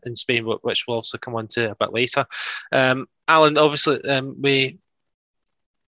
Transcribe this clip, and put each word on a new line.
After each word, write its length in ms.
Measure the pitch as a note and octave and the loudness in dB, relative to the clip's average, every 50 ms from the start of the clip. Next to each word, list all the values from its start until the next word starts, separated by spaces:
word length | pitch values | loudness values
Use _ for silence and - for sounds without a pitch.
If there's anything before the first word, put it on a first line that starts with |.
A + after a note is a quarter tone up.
| - | -12
and 140 | A#2+ A#2 | -10 -8
Spain, 260 | - - - B2 A#2 A2+ | -8 -4 -2 -2 -2 -2
wh-, 180 | A2+ G#2+ - - | -2 -6 -4 -4
which 180 | A#2+ - - - | -4 -4 -4 -4
we'll 120 | - A#2+ | -4 -6
also 200 | A2+ A2+ - - | -4 -4 -6 -8
come 180 | A#2 - B2+ A#2+ | -8 -10 -8 -8
on 120 | A2+ A2 | -8 -8
to 240 | A2+ - A#2+ A#2 G#2+ | -6 -4 -4 -2 -2
a 40 | G2+ | -2
bit 180 | - G#2+ - - | -4 -4 -2 0
later. 320 | A2+ B2+ A#2+ - C#3 C3 - - - - - - - - - - | -2 -2 0 0 -2 -2 -4 -6 -10 -10 -10 -10 -12 -8 -2 0
Um, 340 | C3 C3 C3 C3 C3 C3 - _ _ - - | 2 4 2 2 0 -4 -12 _ _ 2 4
Alan, 280 | D#3+ D#3+ D#3 D3+ D3+ | 6 6 6 6 6
obviously, 460 | D3+ D3+ D3+ D3 D3 - D#3 C#3 A#2 - - | 6 4 4 4 2 0 0 0 0 0 -2
um, 260 | C#3 C3 C3+ C3+ C3 - | -2 -2 -2 -4 -8 -2
we, 380 | C3+ C#3 C#3 C3+ C3+ C3 D#3 - _ _ _ _ _ _ _ _ _ _ _ _ _ _ _ _ _ _ _ _ _ | 0 2 2 2 0 -2 -4 -12 _ _ _ _ _ _ _ _ _ _ _ _ _ _ _ _ _ _ _ _ _